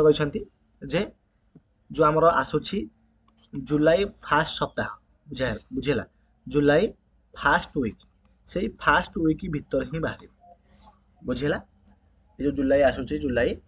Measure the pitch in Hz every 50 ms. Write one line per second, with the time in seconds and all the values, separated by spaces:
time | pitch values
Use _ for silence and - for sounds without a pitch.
0 | 151 156 151 156 151 143 - - - - _ _ _ _ _ _ - 135 143 180
1 | 208 - - _ _ _ _ _ _ _ - - _ _ _ _ _ - - 143
2 | 156 151 156 156 165 170 160 131 131 - - 147 - - 190 214 - - - _
3 | _ _ _ _ _ _ _ _ _ _ - 143 131 139 151 147 151 160 170 190
4 | 202 196 - - - - 147 151 156 - - - 147 - - 117 104 104 107 -
5 | _ - - - _ 147 - 135 131 120 104 - - - 127 135 123 143 139 104
6 | - - _ _ _ _ _ _ _ 131 131 147 143 143 147 165 214 - - _
7 | _ _ _ _ _ _ - - - 143 156 180 - - - 151 120 104 - -
8 | _ _ _ _ _ _ _ _ _ - - 185 214 214 - - - 156 147 175
9 | 180 - - 180 165 156 151 151 190 180 151 143 - - 151 135 127 127 160 165
10 | 156 117 - - - - _ _ _ - - - _ _ _ _ _ - _ _
11 | _ _ _ _ 87 120 127 127 143 147 180 - - _ _ _ _ _ _ _
12 | _ _ _ _ _ _ _ - 131 143 139 143 135 135 139 143 139 127 113 135
13 | 127 - 151 151 151 135 120 117 127 175 - - -